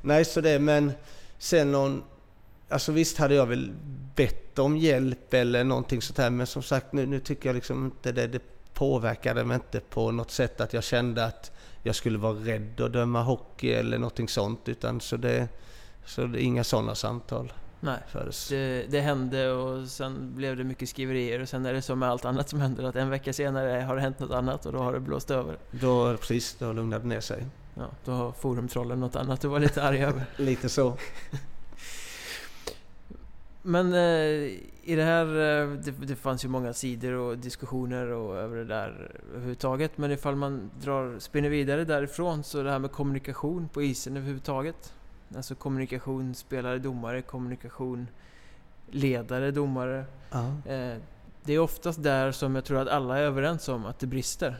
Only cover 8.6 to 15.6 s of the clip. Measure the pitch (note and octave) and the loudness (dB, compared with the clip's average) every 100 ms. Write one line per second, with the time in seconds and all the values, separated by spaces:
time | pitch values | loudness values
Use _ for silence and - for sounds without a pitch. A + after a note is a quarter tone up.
8.6 | - - C#3 C3 A2 - - A#2+ A#2+ B2 | -8 0 2 4 2 0 0 2 2 0
9.6 | - A2+ - - A2+ A#2 A#2 - A#2+ - | 0 -6 -2 0 2 0 -2 0 0 0
10.6 | A#2 A#2 - B2 B2 A#2 A2+ - - - | -2 0 2 2 2 2 0 -2 -12 -14
11.6 | - - A2+ G#2+ A#2+ A2 A2 G#2+ A2+ A2 | -14 -4 -2 0 2 2 2 0 -2 -2
12.6 | G#2 A2+ A#2+ A#2+ A#2+ A#2+ A#2 B2+ - - | -2 -2 0 2 4 4 4 0 -2 -2
13.6 | B2 A#2 A2+ A#2 A#2+ - A2+ - G2+ A2+ | 2 2 2 0 0 -2 0 2 0 0
14.6 | - A#2 A#2 A#2 - A#2+ B2 B2 A#2+ - | -4 -2 -2 -2 -4 -2 2 2 0 -6